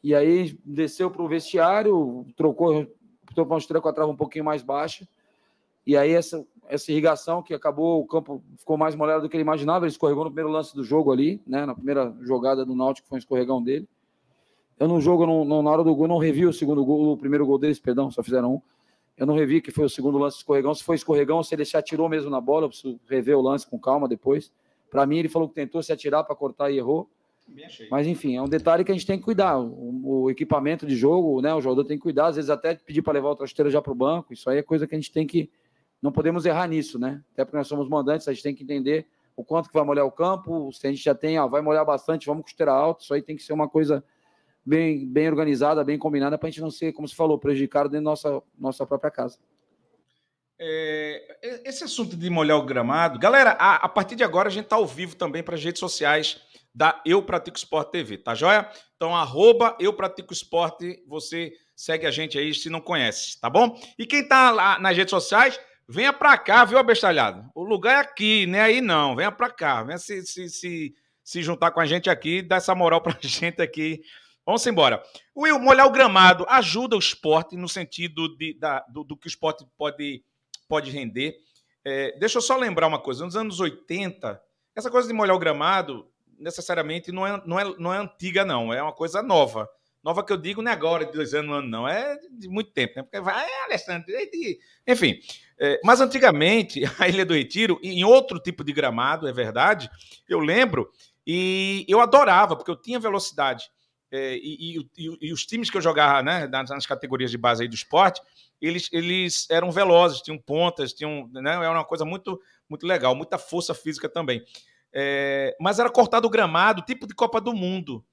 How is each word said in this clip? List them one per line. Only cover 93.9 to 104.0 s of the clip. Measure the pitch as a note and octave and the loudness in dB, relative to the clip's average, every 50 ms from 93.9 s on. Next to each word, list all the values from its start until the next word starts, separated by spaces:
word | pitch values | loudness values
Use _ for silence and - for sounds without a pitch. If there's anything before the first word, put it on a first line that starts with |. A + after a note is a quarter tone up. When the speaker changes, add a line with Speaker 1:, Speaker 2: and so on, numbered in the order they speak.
| F3 E3+ D#3+ F3 G3+ | -10 -10 -8 -8 -8
Speaker 2:
é | - G4+ | -8 -8
de, | - - E4 E4 G#3+ - - _ _ _ _ _ | -8 -8 -8 -8 -8 -8 -10 _ _ _ _ _
enfim. | - B3+ B3 F3+ C3 F2+ - - - - - _ _ _ _ | 0 2 4 4 0 0 -2 -10 -20 -20 -20 _ _ _ _
É, | C#3+ C#3+ C#3+ - - | 0 0 0 2 6
mas | G#3 B3 B3+ | 6 6 8
antigamente, | C4+ B3 C4 C4 C4 A#3 D#3+ D3 D3+ F3+ A3 A3+ G3 - - C#3 B2 - | 6 2 4 6 6 6 6 6 4 4 4 2 0 -2 -4 -4 -4 -4
<laughs> | - | 0
a | - F#3 F#3 | 0 2 2
Ilha | F3+ F#3+ F#3 | 2 2 2
do | E3 E3+ | 2 2
Retiro, | D3+ B2 B2 - G3 A3+ G#3+ F3 - - | 0 0 -2 -2 -2 0 0 0 -2 -4
em | F#3+ F#3 F3 F#3 | -6 -2 0 6
outro | G#3 B3 C4+ C4 - F#3 E3+ | 8 8 8 8 2 -10 -8
tipo | - F3+ F3 - D3+ | -8 -10 -10 -6 -8
de | C#3+ | -4
gramado, | C#3 D3+ C#3+ B2+ B2 C3 B2 C#3 D#3 D#3+ D#3+ | -2 0 0 0 0 0 0 0 0 -2 -4
é | C3+ B2 | -6 -2
verdade, | B2 A#2+ A2 A2 A#2+ C#3+ G3 G#3+ F3 B2+ - - - - - - - _ | -2 -4 -2 0 2 2 2 2 0 -4 -14 -16 -20 -20 -20 -20 -20 _
eu | - F3+ E3 | -4 -2 -2
lembro, | D3+ D3+ F3 A#3 C4 A3+ D#3+ C3 G#2 - _ _ - _ _ _ _ | 0 2 2 2 2 2 0 -4 -4 -6 _ _ -20 _ _ _ _
e | - E3 F3+ F#3 F#3 F#3+ F#3+ F#3+ G3 G3 G3 - - | -4 -4 -2 -2 -2 -2 -2 -2 -2 -4 -6 0 2
eu | F#3+ A3 | 4 4
adorava, | - F#3+ A3+ C#4+ C#4+ G#3+ F3+ F#3 G#3 E3+ E3 | 6 8 8 8 8 8 6 6 6 4 0
porque | - - - | -6 -4 -8
eu | F3 - | -8 -8
tinha | _ A3 B3 | _ -8 -8
velocidade. | B3 A3 A3 G3 G3 - - - - C#3+ C3+ B2+ A#2 - - _ _ _ _ _ _ | -4 -4 -2 -2 -2 -4 -6 -4 -2 -2 -2 -2 -4 -10 -20 _ _ _ _ _ _